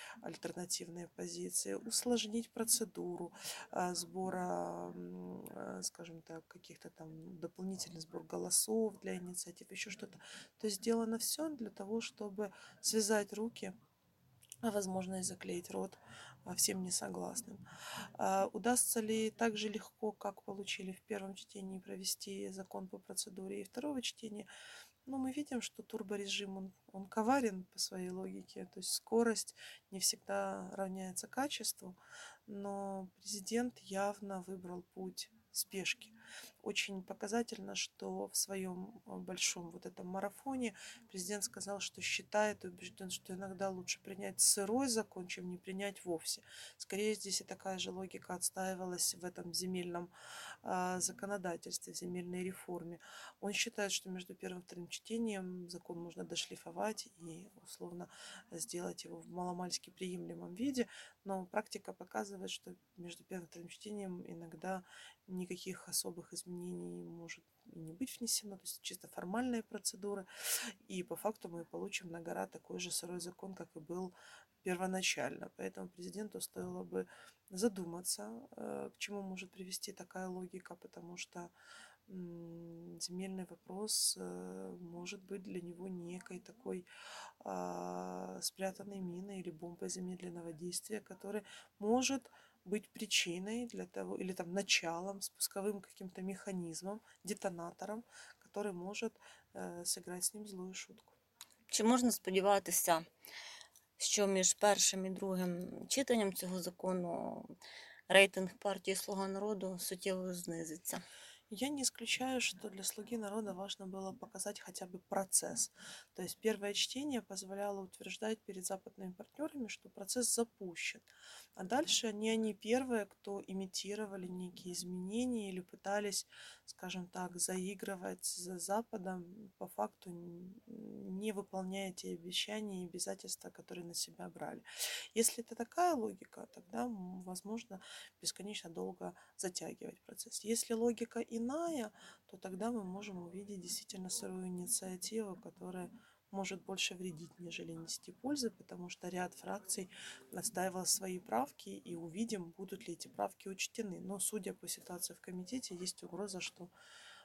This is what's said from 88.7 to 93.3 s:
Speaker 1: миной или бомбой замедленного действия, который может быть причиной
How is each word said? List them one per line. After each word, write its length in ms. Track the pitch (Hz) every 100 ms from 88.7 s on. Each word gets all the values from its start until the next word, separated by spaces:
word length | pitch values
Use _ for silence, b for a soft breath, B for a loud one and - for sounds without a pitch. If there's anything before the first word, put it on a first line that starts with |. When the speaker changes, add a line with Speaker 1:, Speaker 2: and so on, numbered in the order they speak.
| 190 202 196
Speaker 1:
миной 380 | 185 175 202 196
или 100 | 180
бомбой 380 | 156 175 170 185
замедленного 640 | 185 180 180 180 170 170
действия, 480 | 156 175 175 - 208
который 420 | - 190 196 208 202 B B -
может 520 | 202 247 254 269 - b b b 180
быть 240 | 208 -
причиной 760 | - 214 - 180